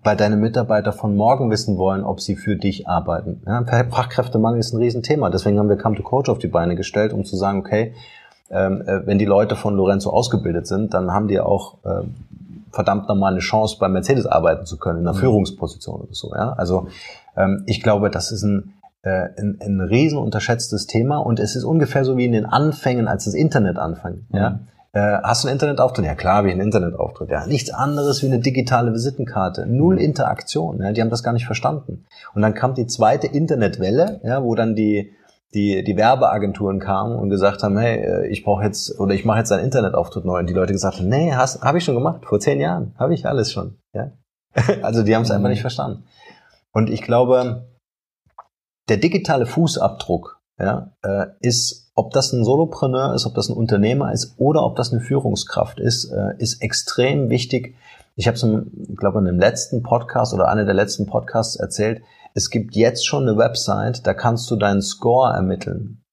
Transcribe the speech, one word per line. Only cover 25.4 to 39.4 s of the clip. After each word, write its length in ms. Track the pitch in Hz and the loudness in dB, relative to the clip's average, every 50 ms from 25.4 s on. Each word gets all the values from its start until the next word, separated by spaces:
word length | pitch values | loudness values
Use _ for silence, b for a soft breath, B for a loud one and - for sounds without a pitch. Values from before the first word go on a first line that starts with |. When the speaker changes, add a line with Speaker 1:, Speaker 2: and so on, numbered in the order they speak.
| - | 0
Speaker 1:
du 40 | 135 | -2
einen 60 | 135 | 0
Internetauftritt? 500 | 135 156 147 139 - 123 123 120 113 92 | 0 0 0 2 2 2 2 2 0 -2
Ja 100 | 76 73 | -2 -2
klar, 220 | - - 90 95 104 | -2 0 2 4 4
hab 60 | 101 | 4
ich 60 | 95 90 | 2 2
einen 80 | 92 98 | 0 0
Internetauftritt. 680 | 110 107 104 90 87 87 - - - - - 76 - | 2 2 2 2 0 -2 -4 -4 -6 -6 -8 -6 -4
Ja, 160 | 71 69 - | -4 -4 -2
nichts 240 | - 147 127 - - | -2 -2 -2 -2 -4
anderes 520 | - 120 131 143 147 143 143 143 131 - 135 | -4 -4 -2 -2 0 0 0 0 0 0 2
wie 40 | |
eine 140 | 131 131 117 | 2 2 2
digitale 520 | 117 139 127 131 123 123 127 117 120 117 113 | 2 0 0 0 0 2 2 2 2 2 0
Visitenkarte. 720 | 113 120 139 135 - 123 - - 104 92 92 92 - 101 | -2 -2 -4 -4 -4 -6 -4 -2 -2 -2 -2 -2 -4 -4
Null 280 | 104 117 131 156 180 190 | -2 2 4 4 4 4
Speaker 2:
Mhm. 40 | - | 4
Speaker 1:
Interaktion. 800 | - 151 143 139 131 - - - - - - 147 165 165 - - 95 | 2 2 0 0 0 -2 -2 -4 -8 -6 -4 -4 -4 -2 -4 -4 -4
Ja? 80 | 98 107 | -2 0
Die 80 | 113 | 0
haben 100 | 113 113 | 0 0
das 120 | 117 117 120 | -2 -2 -2
gar 100 | 120 120 | -2 -2
nicht 140 | 117 120 | -2 -2
verstanden. 580 | - 117 117 - 139 156 147 - - 95 - B B B B B B B | -2 -4 -2 -2 -2 -2 -4 -6 -10 -12 -12 B B B B B B B
Und 80 | 104 104 | 0 2
dann 120 | 110 104 | 2 2
kam 200 | - - 131 131 | 0 0 -2 0
die 120 | 131 117 123 | -2 -4 -4
zweite 400 | - - - 110 135 139 - 139 | 0 2 4 4 4 4 0 0
Internetwelle, 920 | - 170 165 156 - - 208 190 - - 92 95 110 143 175 208 208 - - | 0 0 0 2 2 2 2 0 0 0 -2 0 2 2 2 0 0 -4 -4
ja, 180 | 113 123 139 131 | -2 -2 0 0
wo 140 | 117 113 | 0 0
dann 180 | 110 113 113 110 | 2 2 2 2
die 380 | 107 107 107 104 101 101 101 B B B B B B _ _ - | 2 2 2 2 0 -2 -4 B B B B B B _ _ -2
die, 280 | 104 101 104 98 95 - | 0 0 2 2 0 0
die 140 | - 95 | 0 2
Werbeagenturen 840 | 87 107 117 135 131 127 - 95 104 101 101 92 - 104 98 98 95 | 4 4 4 4 4 4 2 2 2 0 -2 -2 -2 -2 -2 -2 -2
kamen 380 | 90 101 98 95 101 117 117 113 | -2 -2 -2 -2 -2 -2 -2 -2
und 100 | 104 98 | -2 0
gesagt 320 | 98 95 95 101 101 - - | 2 2 4 2 2 2 0
haben, 140 | 104 98 104 | 0 2 2
„Hey, 200 | 117 120 113 110 - | 2 2 0 0 0
äh, 240 | 92 90 92 - 101 | 0 0 0 -2 -2
ich 160 | 101 - - | -4 -4 0
brauche 180 | 104 101 95 107 | 0 0 2 0
jetzt, 360 | 104 98 - - - - - | -2 -2 -4 -6 -8 -4 -2
oder 140 | 98 98 101 | 0 0 0
ich 100 | 95 - | 2 2
mache 140 | 113 104 | 2 2
jetzt 120 | 113 | 2